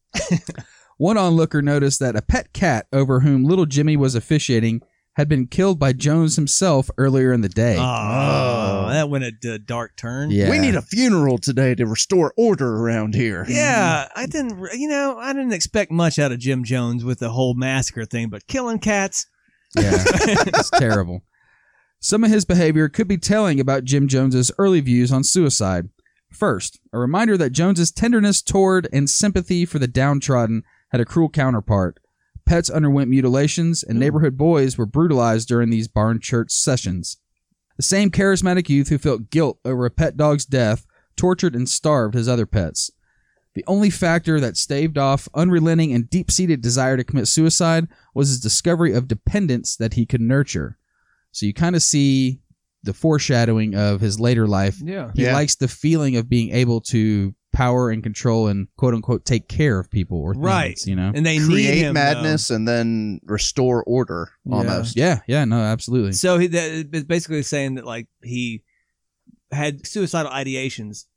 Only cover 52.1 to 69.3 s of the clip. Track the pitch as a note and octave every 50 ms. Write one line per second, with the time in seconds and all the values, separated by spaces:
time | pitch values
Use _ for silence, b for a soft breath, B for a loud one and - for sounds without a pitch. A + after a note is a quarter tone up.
52.1 | C3+ C3+ C3 B2+ C3 - _ _ _ _ _ _ _ _ - G#2 G2 - - D#3+
53.1 | D#3 C#3+ - - C#3 A#2+ A#2 A#2 A2 A2 A2 A2 G2 G2+ G#2 G#2 G2+ F#2+ G#2+ G#2
54.1 | G2 G#2+ A#2 A#2+ B2 A#2 A2 G#2 G2+ G2 G2 G2 F#2+ - D3 E3 F#3+ G3 C#3+ A2+
55.1 | G2+ - C3 B2 B2+ C#3+ D3+ C#3+ - - C3+ B2 - - - D3+ E3 D#3+ D3+ C#3
56.1 | B2+ A#2 A2+ B2 B2 A#2+ A#2 - - A#2+ B2+ A#2+ A#2 A2+ - - - A2+ G#2+ A2
57.1 | G#2+ G#2 G2 G2 G2 _ _ _ - - B2+ B2 B2 B2 B2 A#2+ A2+ A2+ A2+ A#2
58.1 | G#2 - - B2 A2+ A2+ A2 G#2 G2+ G2+ F#2+ - _ - - B2+ A#2 A2+ A2 -
59.1 | B2 G2+ - - B2+ A2+ - - - - D3+ D3 A2 F#2+ F2+ - - G#2+ F2 -
60.1 | - E2 C#2+ D#2+ G2 B2+ D3+ F#3 F#3+ F3+ D3+ C3 G#2+ - - F#2+ G2 F#2 F2+ G2
61.1 | A2 C#3+ D#3 E3 D#3+ D#3 D#3 D#3 F3 - C#3 C#3 C#3 E3+ D#3 D3 C3+ D3 C#3+ C#3+
62.1 | D3+ - - D#3 D3+ D3+ - - B2 A2 A2 A#2 A#2 A#2 A#2 A#2 A2+ A2 G#2+ G#2+
63.1 | G2 - - - G#2 G#2 - - - - B2+ B2+ B2 A#2 - - A#2+ C3 A#2+ -
64.1 | E2+ E2+ E2+ - _ _ - - B2 G#2 G2 G2 F#2+ F2+ G#2+ A#2 - A#2 A2 F3+
65.1 | D#3 G2+ - - B2 D3+ C#3+ A2+ A2+ A#2 A2 G#2+ A2 A2 - - B2 B2+ A2 G2
66.1 | F#2+ F#2 - F#3 F3+ E3+ F3+ F3+ E3 E3+ E3 D#3+ D#3+ D#3+ D#3+ C#3+ D#3 D#3+ C#3+ D3
67.1 | E3 E3+ E3+ - D#3+ D3+ C3+ - D3+ C#3+ C#3 C3+ C3 C3 A#2 B2 A2+ A#2 A#2 -
68.1 | _ _ - A#2+ B2 B2 B2 A#2+ A2+ G#2+ - _ _ _ _ _ _ _ _ _
69.1 | _ _ _ _